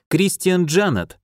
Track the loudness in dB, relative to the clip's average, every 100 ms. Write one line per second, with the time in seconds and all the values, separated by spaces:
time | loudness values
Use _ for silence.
0 | _ 0 0 0 0 0 2 0 0 -2
1 | -6 -12